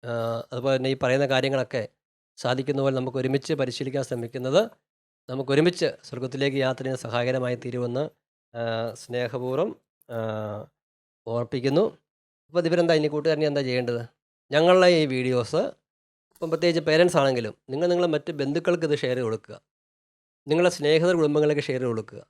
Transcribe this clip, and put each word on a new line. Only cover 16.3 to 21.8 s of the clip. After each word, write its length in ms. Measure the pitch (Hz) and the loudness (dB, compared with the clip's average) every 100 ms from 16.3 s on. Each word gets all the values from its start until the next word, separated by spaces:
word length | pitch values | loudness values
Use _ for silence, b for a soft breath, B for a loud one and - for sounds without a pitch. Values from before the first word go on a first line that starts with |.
| _ 165 | _ -4
പ്രത്യേകിച്ച് 320 | 160 175 165 | 0 2 2
പേരൻസ് 360 | 156 156 175 165 | 2 4 6 4
ആണെങ്കിലും 360 | 139 127 110 - - | 2 2 -4 -10 -8
നിങ്ങൾ 180 | 135 175 | -2 0
നിങ്ങളെ 200 | 175 175 | 2 2
മറ്റ് 240 | 151 - | 0 -4
ബന്ധുക്കൾക്ക് 540 | 151 139 156 170 175 160 | -4 -2 -2 0 0 0
ഇത് 100 | 147 | 0
ഷെയർ 200 | 131 127 | 0 -2
ചെയ്ത് 100 | 120 | -2
കൊടുക്കുക, 300 | 110 - - _ _ _ _ _ _ _ _ - | -6 -10 -20 _ _ _ _ _ _ _ _ -2
നിങ്ങളുടെ 220 | 156 180 | 2 2
സ്നേഹിതർ 460 | 175 147 156 170 175 | 2 2 4 4 2
കുടുംബങ്ങളിലേക്ക് 460 | 151 147 151 147 | 2 2 2 0
ഷെയർ 180 | 139 | -2
ചെയ്ത് 100 | 127 | -4